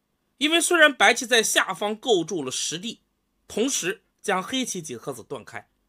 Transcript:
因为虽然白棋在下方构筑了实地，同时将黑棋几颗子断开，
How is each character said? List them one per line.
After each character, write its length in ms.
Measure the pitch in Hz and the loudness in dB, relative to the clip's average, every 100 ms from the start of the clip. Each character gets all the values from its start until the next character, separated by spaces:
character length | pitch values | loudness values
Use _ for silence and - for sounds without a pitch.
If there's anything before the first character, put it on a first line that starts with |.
| _ _ _ - | _ _ _ -4
因 120 | 285 | 0
为 100 | 330 | 2
虽 160 | - 349 | 4 4
然 160 | 302 | 4
白 220 | 269 208 | 6 4
棋 100 | 233 | 4
在 160 | 233 240 | 2 0
下 320 | 214 - 233 | 2 0 0
方 220 | 185 208 | -2 -4
构 300 | 214 262 196 | -4 2 2
筑 180 | 160 190 | 2 -4
了 80 | 131 | -6
实 260 | - - 160 | -6 -6 -8
地， 260 | 220 - _ _ _ _ - | -10 -14 _ _ _ _ -8
同 240 | - 254 | -2 0
时 320 | - 185 - _ _ | 0 -4 -6 _ _
将 220 | - 185 | -2 -2
黑 220 | 180 262 | -2 -4
棋 180 | 247 185 | -4 -6
几 140 | 156 117 | -10 -12
颗 160 | - | -10
子 100 | 117 | -10
断 220 | - 131 | -10 -12
开， 260 | 104 113 - _ | -12 -16 -16 _